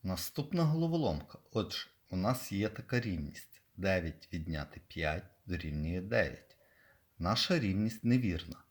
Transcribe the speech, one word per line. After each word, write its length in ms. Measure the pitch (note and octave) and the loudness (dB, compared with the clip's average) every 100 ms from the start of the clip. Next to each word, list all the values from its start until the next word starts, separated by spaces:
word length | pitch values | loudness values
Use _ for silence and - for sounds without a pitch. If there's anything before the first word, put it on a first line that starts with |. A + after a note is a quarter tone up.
| F#2+ | -2
Наступна 580 | F2+ - - C#3+ F3 | -4 -4 -6 -2 2
головоломка. 760 | E3 D#3+ E3 E3 B2+ D2+ - - _ | 4 4 2 2 2 0 -4 -18 _
Отже, 360 | A2+ G2 - - _ _ | -2 -2 -4 -10 _ _
у 80 | F#2 | 0
нас 340 | G2 B2+ - | 2 0 -2
є 180 | G2 G#2 | 0 0
така 300 | - - B2 | -2 -2 -2
рівність. 640 | A#2+ E2+ C#2+ - - - _ - | 0 -4 -4 -10 -18 -20 _ -2
Дев'ять 520 | F#2+ F#2 E2 D#2+ - | 2 2 0 -8 -8
відняти 480 | F2 E2 D#2 D2 - - | -6 -4 -4 -4 -10 -12
п'ять 360 | - D#2 E2 - _ - | -2 -2 -2 -6 _ -6
дорівнює 560 | E2+ D#2+ D2 D#2 F2+ | -4 -2 -2 -2 -2
дев'ять. 560 | F#2+ A#2 D#2 B1 - - _ _ _ _ _ _ | 0 2 2 -2 -16 -20 _ _ _ _ _ _
Наша 400 | E2+ A2+ - F3 | 0 2 2 2
рівність 440 | G#2+ F#2+ A2 - | 2 2 0 0
невірна. 520 | A#2 B2+ A#2 E2 D#2+ - - | 2 4 4 -2 -4 -14 -20